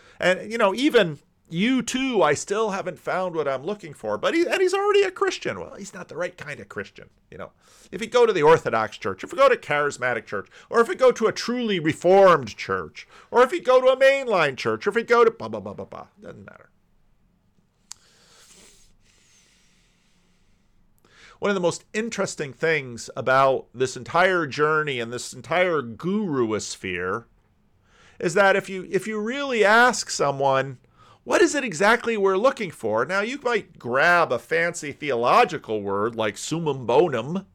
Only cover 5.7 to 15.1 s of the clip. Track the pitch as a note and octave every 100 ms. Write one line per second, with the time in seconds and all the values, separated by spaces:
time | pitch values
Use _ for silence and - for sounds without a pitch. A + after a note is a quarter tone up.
5.7 | - G3 F#3 - D3 F3+ - D3+ B2 G2
6.7 | - G2 - - _ _ - - _ _
7.7 | _ - F#3 A3+ A#3+ A#3 F#3 D3 D#3+ B2+
8.7 | A2+ G#2+ - G#2 F#2+ - F3 C#4 A#3 -
9.7 | D3 D3 - B2 A#2 - G#2 - - -
10.7 | A#3 A#3 F#4 B3+ B3 A3 G#3+ - B3 A3+
11.7 | F#3+ D#3 - F3 G3 F#3+ D#3 A2+ - -
12.7 | F#2+ D#2 - - - - A#3 B3+ F4+ B3
13.7 | B3+ B3+ C4 C4+ C#4 B3+ F#3 D3 C3+ A#2
14.7 | A2+ - A#3 A3+